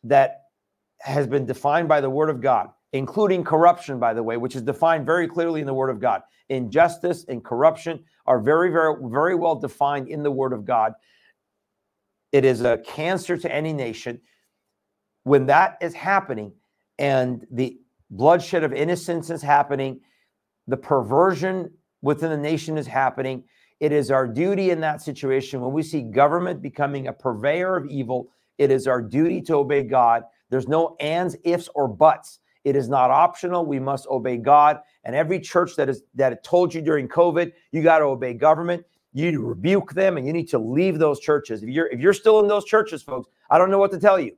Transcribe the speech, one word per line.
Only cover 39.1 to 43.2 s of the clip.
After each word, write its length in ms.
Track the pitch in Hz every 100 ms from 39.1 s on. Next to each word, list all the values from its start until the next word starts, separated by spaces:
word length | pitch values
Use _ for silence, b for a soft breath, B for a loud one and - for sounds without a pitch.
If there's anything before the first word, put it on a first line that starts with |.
you 140 | 131 170
need 60 |
to 120 | 151
rebuke 480 | 110 87 127 196 196
them 240 | 156 190 165
and 100 | 131
you 60 |
need 160 | 165 -
to 100 | 131
leave 400 | 110 139 190 156
those 220 | 156 143
churches. 420 | - 147 143 110
If 60 | 110
you're, 200 | 143 165
if 120 | 123
you're 140 | 165
still 260 | 196 220 214
in 80 | 208
those 160 | 208
churches, 380 | 202 220 214 156
folks, 260 | - 127